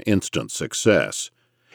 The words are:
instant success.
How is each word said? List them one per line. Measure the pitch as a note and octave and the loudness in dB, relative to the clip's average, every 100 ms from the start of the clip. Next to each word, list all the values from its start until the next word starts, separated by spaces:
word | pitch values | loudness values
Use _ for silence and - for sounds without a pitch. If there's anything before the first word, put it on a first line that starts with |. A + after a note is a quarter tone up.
| - | 0
instant | G2 - - - | 0 0 -6 -6
success. | - - - A#2 F2+ G1+ - - _ _ _ _ | -6 -6 0 4 4 2 -4 -10 _ _ _ _